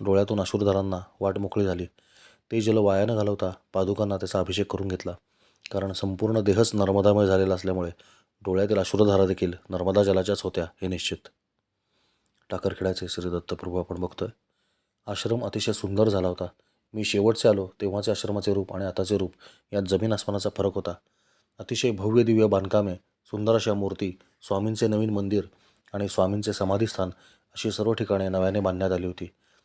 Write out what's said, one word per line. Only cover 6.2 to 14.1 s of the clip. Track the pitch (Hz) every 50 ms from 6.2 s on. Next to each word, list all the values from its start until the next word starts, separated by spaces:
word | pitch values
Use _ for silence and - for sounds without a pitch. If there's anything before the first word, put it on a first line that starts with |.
| 107 107 110 110
देहच | 101 104 95 107 117 104 -
नर्मदामय | 104 98 95 98 101 95 104 104 104 104
झालेला | 95 95 95 95 95 92
असल्यामुळे | 90 92 95 92 92 87 85 85 _ _ _ _ _ _ _ _ _ -
डोळ्यातील | 98 92 95 101 101 104
अश्रुधारा | 98 92 - - 101 107 104 98 95 98
देखील | 92 95 - 95 87 87 - _ -
नर्मदा | 92 90 90 95 95 104 101
जलाच्याच | 98 95 92 92 - 98 -
होत्या, | - 92 - - 82 85 - -
हे | 95
निश्चित. | 92 92 85 - - 90 - - - _ _ _ _ _ _ _ _ _ _ _ _ _ _ _ _ _ _ _ _ _ _ _ -
टाकरखेड्याचे | 98 87 - 98 92 - 95 95 90 - 92
श्री | 87 - - 87 90
दत्तप्रभू | 87 85 - - 87 - - 90 87
आपण | 90 87 - 90 87
बघतोय. | 90 90